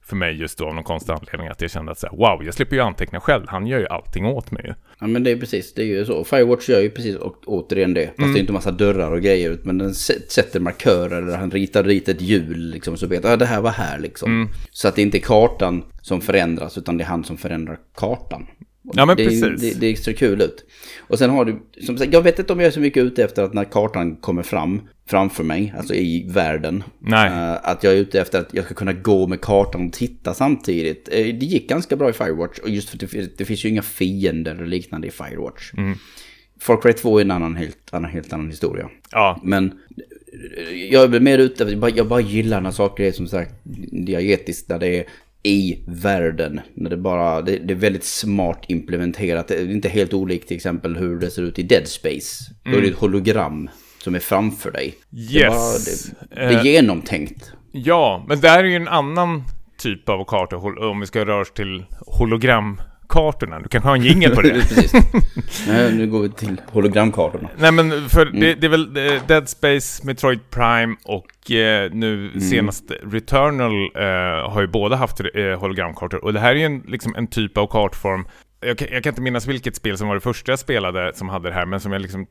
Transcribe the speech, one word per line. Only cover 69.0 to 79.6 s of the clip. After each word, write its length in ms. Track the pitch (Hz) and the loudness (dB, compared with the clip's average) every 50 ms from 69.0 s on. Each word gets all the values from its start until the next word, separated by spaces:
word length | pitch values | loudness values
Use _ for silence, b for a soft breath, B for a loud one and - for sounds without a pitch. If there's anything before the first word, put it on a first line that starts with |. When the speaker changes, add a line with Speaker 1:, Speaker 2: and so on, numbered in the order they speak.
| 139 143 143 135 131 | 0 0 0 0 2
Speaker 1:
Dead 220 | 135 165 156 147 - | 4 4 4 4 0
Space, 580 | - _ - 147 139 143 131 - - - - | -8 _ 2 2 2 2 0 -4 -10 -10 -8
Metroid 340 | 139 135 - - 135 127 113 - _ | -8 -6 0 0 0 0 0 -4 _
Prime 460 | - 123 123 117 120 117 117 117 110 - _ | -2 0 2 4 4 2 2 0 -4 -8 _
och, 460 | - 104 95 - _ _ _ _ - | -8 -8 -8 -8 _ _ _ _ -2
eh, 400 | 117 113 110 110 110 104 98 92 78 | 0 2 4 4 2 2 0 -2 -4
nu 220 | 110 113 110 107 101 98 101 | -2 -2 -2 -2 -4 -6 -8
Speaker 2:
Mm. 120 | - 95 | -6 -4
Speaker 1:
senast 440 | 98 92 127 117 107 104 98 - - - - - - | -2 0 2 2 0 0 -4 -6 -10 -12 -12 -12 -10
Returnal, 680 | 101 101 113 110 - - 135 139 151 147 135 127 117 107 101 98 92 _ | -8 -8 -8 -2 2 2 4 4 4 2 0 -2 0 0 -2 -4 -4 _
eh, 540 | - 101 98 95 90 90 90 85 80 60 - | -4 -2 -2 0 0 -2 -2 -2 -4 -4 -4
har 100 | 104 107 | -2 -2
ju 60 | 101 | -2
båda 300 | 92 90 113 101 104 127 | 0 0 -2 0 0 0
haft, 240 | 131 131 110 - - | 0 -2 -4 -4 -4
eh, 380 | 101 87 - 104 104 98 95 90 | -6 -6 -4 -2 -2 -2 -2 -2
hologramkartor. 640 | 98 95 95 95 92 85 78 - - 90 - 87 - | -4 -4 -4 -4 -6 -6 -6 -8 -8 -8 -8 -6 -4
Och 80 | 107 107 | -4 -2
det 80 | 104 | 2
här 100 | 107 120 | 2 2
är 80 | 127 147 | 2 2
ju 60 | 160 | 0
en, 180 | 156 147 131 - - | -2 -2 -6 -10 -10
liksom 260 | 104 117 - 117 - | -12 -8 -8 -8 -6
en 100 | - 117 | -6 -8
typ 320 | 113 - 117 110 98 _ 107 | -6 -4 -4 -4 -2 _ -2
av 80 | 104 | -2
kartform. 580 | 104 - 110 104 95 - - - 101 95 95 90 b b b b _ _ _ | 0 0 0 0 0 -2 -4 -4 -4 -4 -4 -6 b b b b _ _ _
Jag 180 | - 120 120 117 | -4 -4 -4 -4
kan, 100 | 147 131 | -6 -6
jag 120 | 123 127 113 | -6 -4 -4
kan 80 | 151 | -4
inte 120 | 135 113 127 | -4 -2 -4
minnas 240 | 131 123 120 107 | -4 -4 -4 -4
vilket 300 | 123 139 127 | -4 -6 -6